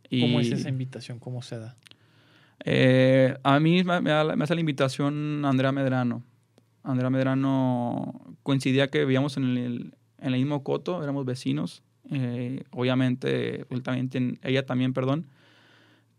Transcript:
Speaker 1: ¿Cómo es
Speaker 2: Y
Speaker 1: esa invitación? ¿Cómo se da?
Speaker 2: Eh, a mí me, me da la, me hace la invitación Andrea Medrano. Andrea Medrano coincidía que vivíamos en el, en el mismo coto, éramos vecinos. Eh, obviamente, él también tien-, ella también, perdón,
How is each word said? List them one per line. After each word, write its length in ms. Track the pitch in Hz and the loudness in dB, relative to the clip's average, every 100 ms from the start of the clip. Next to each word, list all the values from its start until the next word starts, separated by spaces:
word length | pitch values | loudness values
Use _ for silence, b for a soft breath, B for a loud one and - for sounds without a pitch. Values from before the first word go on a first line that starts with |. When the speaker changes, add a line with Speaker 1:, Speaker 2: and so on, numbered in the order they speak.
| - | -4
Speaker 1:
¿Cómo 300 | 127 123 120 | 0 2 4
es 80 | 117 | 2
Speaker 2:
Y 40 | |
Speaker 1:
esa 160 | - - | 0 -2
invitación? 500 | 131 131 - - 120 | -4 -6 -10 -12 -14
¿Cómo 220 | 127 127 | -10 -10
se 180 | 120 117 | -10 -12
da? 180 | 113 - - b b b b b b b | -12 -18 -20 b b b b b b b
Speaker 2:
Eh, 720 | - 131 131 127 131 131 131 - | 0 4 6 6 6 6 4 2
a 160 | 139 143 | 2 4
mí 220 | 160 180 | 6 4
me, 200 | 180 175 | 4 2
me 80 | 156 | 2
da 140 | 151 | 2
la, 120 | 156 - | 2 0
me 80 | |
hace 100 | 151 | 0
la 60 | 170 | 0
invitación 840 | 160 139 135 131 143 147 151 147 | -2 0 0 0 -2 -2 -4 -2
Andrea 280 | 143 131 135 | 0 2 2
Medrano. 500 | 139 135 131 123 117 - _ _ _ _ _ | 0 0 0 0 -4 -8 _ _ _ _ _
Andrea 260 | - 127 127 | -4 -2 0
Medrano 1300 | 131 131 131 135 135 131 123 120 - - - - - | 0 2 0 0 2 2 0 -2 -4 -6 -10 -16 -10
coincidía 460 | - 135 135 131 139 | -2 0 2 2 2
que 100 | 156 | 2
vivíamos 400 | 143 131 143 139 | 2 2 0 0
en 60 | |
el, 500 | 131 123 123 120 160 - _ _ | -2 -2 -4 -6 -10 -16 _ _
en 160 | 135 | -4
el 40 | 127 | 0
mismo 240 | 139 147 | 0 -2
coto, 400 | 143 143 139 180 | -2 -4 -4 -4
éramos 220 | 143 139 | -4 -4
vecinos. 580 | 127 123 135 143 180 - _ _ - | -4 -4 -2 -2 -4 -10 _ _ -8
Eh, 540 | 143 123 120 123 135 - | -4 -4 -4 -6 -8 -10
obviamente, 920 | - 127 127 131 127 135 131 120 120 - | -2 0 2 2 0 -2 -2 -2 -6 -6
él 120 | 127 | -8
también 280 | 127 127 127 | -4 -4 -2
tien-, 280 | 131 123 - | -2 -2 -4
ella 240 | - 131 131 | -2 -2 0
también, 260 | 127 127 | 0 0
perdón, 360 | 131 131 147 - b b b b b b b b | 0 0 -2 -4 b b b b b b b b